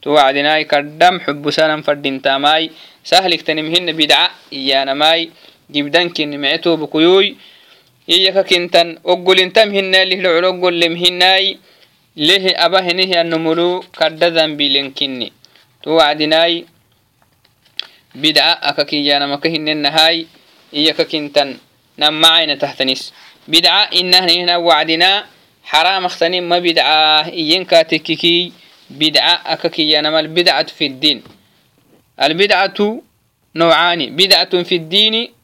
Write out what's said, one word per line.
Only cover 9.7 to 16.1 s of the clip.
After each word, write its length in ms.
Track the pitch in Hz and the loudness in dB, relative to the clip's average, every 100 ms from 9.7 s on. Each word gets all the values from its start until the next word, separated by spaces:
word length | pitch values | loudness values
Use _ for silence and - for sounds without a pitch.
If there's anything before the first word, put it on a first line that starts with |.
hinne, 340 | 202 190 185 190 | 0 0 2 2
lihlo 240 | 185 185 | 0 0
culoggulim 640 | 165 180 185 180 170 170 170 | 2 0 0 -2 0 -2 0
hinnai, 600 | 180 180 180 190 196 - _ _ _ _ _ - | -2 2 2 2 0 -6 _ _ _ _ _ -4
lehi 340 | 151 196 190 180 | 0 2 0 0
aba 240 | 170 185 | 2 2
hinihi 320 | 185 175 185 | 0 -2 0
annumulu, 680 | 175 170 165 160 165 175 180 - | 0 0 -2 -2 0 0 -2 -8
kadda 380 | - 160 156 175 | -4 -4 0 0
zambilen 580 | 165 156 147 143 139 139 | 2 -2 0 0 0 -4
kinni. 400 | 135 139 131 117 _ _ _ _ _ | -6 -8 -6 -10 _ _ _ _ _
To 120 | - 160 | -4 2
wacdinai, 640 | 151 | 2